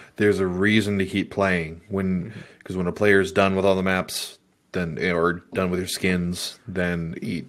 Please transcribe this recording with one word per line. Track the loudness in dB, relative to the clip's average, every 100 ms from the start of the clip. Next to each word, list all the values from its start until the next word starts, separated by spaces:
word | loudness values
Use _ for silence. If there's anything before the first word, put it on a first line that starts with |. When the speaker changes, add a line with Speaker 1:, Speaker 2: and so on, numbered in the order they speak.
| -14 0
Speaker 1:
there's | 2 4
a | 2
reason | 2 4 4 2 0
to | 0
keep | -2 -4
playing | 0 0 0 -2 -10 -8
when, | -4 -2 -2 -4
Speaker 2:
Mm-hmm. | -12 -18 -20
Speaker 1:
'cause | -10 -4
when | -4
a |
player's | 2 4 6 4
done | 2 2 4
with | 2
all | 2
the |
maps, | 2 0 -2 -6 -10 -14 _ _ _
then, | -6 -4 -2
or | 0 2 2 0 -6
done | -4 -2
with | -2
your | -4
skins, | -4 0 0 -2 -4 -8 -12 -10
then | -4 -2 -2 -6 -8
he, | -8 -8